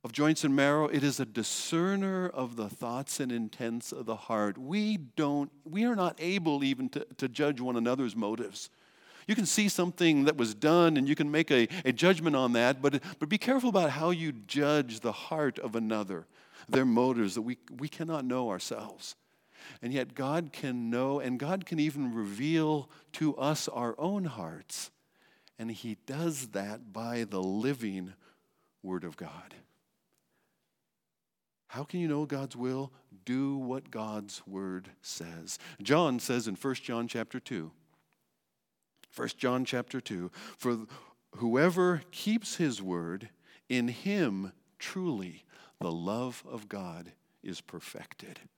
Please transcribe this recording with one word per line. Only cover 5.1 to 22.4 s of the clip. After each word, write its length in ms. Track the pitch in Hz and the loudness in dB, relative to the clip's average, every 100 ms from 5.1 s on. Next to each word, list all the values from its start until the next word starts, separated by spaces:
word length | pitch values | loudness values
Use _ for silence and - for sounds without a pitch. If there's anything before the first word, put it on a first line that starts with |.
| - 147 143 143 - | 0 2 2 -2 -8
we 220 | 160 180 240 | -6 0 2
are 100 | 220 | 4
not 220 | 180 - | 2 0
able 420 | 165 196 165 143 | -2 2 2 2
even 280 | 135 131 131 | 2 2 -2
to, 180 | 147 - - | -4 -8 -4
to 100 | 135 | -4
judge 320 | 120 147 131 | 2 2 2
one 160 | 127 120 | 0 2
another's 360 | 117 131 127 | 2 2 0
motives. 560 | 101 104 110 104 95 - _ _ _ - - - | 0 -2 -2 -6 -10 -14 _ _ _ -20 -14 0
You 60 | 214 | 0
can 100 | 190 | 2
see 240 | - 208 | 4 4
something 560 | - 180 - 170 147 143 | 2 0 4 6 8 6
that 100 | 151 | 4
was 180 | 117 104 | 0 4
done 420 | 151 175 165 151 | 6 8 8 6
and 100 | 139 | 4
you 80 | 147 | 2
can 160 | 147 | 2
make 180 | 151 160 | 2 6
a, 180 | 135 117 185 131 | 6 6 2 0
a 80 | |
judgment 420 | 117 175 175 165 143 | 4 6 6 4 4
on 160 | 127 | 4
that, 300 | 120 120 131 | 6 4 4
but, 200 | 143 139 185 185 | 2 0 -4 -6
but 120 | 151 | -2
be 80 | 214 | 0
careful 320 | - 269 247 | 2 2 4
about 220 | 196 160 | 4 2
how 180 | 135 160 | 2 0
you 240 | 175 160 | 0 -2
judge 680 | 120 101 139 143 151 127 110 | -6 -4 2 4 4 2 -2
the 140 | 113 | -4
heart 440 | 104 - 160 143 - | -4 -6 0 0 -2
of 160 | 127 | -6
another, 540 | 113 110 110 98 92 - _ - - - | -4 -2 -2 -2 -6 -10 _ -20 -20 2
their 160 | 135 | 4
motives 520 | 131 117 127 120 101 104 | 6 6 6 4 2 0
that 80 | |
we, 140 | 113 123 - 123 | -4 -8 -12 -8
we 80 | 151 | -8
cannot 380 | - 165 156 127 | -6 -4 -4 -2
know 240 | 127 120 | 0 0
ourselves. 680 | 92 - 110 107 - - - _ _ _ - - - | -4 -6 -8 -10 -14 -16 -16 _ _ _ -20 -20 -10
And 120 | 120 | -4
yet 220 | 135 120 - | -2 -2 -2
God 360 | 135 160 165 | 0 0 -2
can 380 | - 139 123 117 | -6 -4 -2 0
know, 320 | 120 131 143 | 0 2 0
and 180 | 127 123 | -2 -2
God 260 | 143 190 180 | -2 -4 -2
can 140 | 160 | 0
even 340 | 151 139 131 | 0 0 -4
reveal 760 | 113 101 101 | -2 -4 -4